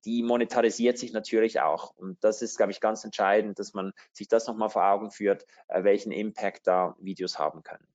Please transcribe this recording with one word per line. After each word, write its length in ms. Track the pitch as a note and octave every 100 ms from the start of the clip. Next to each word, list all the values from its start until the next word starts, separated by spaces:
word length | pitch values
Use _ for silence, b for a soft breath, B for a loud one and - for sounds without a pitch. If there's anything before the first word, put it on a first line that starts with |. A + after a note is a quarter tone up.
| G#2+
die 160 | A#2
monetarisiert 760 | A#2 A#2+ A#2 B2 A2+ G#2+ A#2+ A#2+
sich 120 | B2
natürlich 500 | A2+ - A2+ A2+ -
auch. 340 | D2+ D#2 - _
Und 260 | F#2+ F2+
das 200 | G#2+ G#2+
ist, 140 | A#2 -
glaub 120 | G2+
ich, 100 | G2
ganz 240 | A2 A2
entscheidend, 540 | A2 - G2 G#2 G#2+ G2
dass 160 | G2+
man 200 | G2 F#2+ - b
sich 160 | - G#2
das 180 | A2+ A2+
nochmal 240 | A2 A2
vor 160 | - F#2+
Augen 240 | G2+ G#2+
führt, 380 | - G2+ G2 - b b
äh, 160 | F#2
welchen 280 | F#2+ G#2 A2
Impact 560 | F#2+ G#2+ - G2 - -
da 280 | F#2 F2+ -
Videos 400 | F#2 F#2 F2+ -
haben 240 | D2+ D#2+
können. 240 | - - _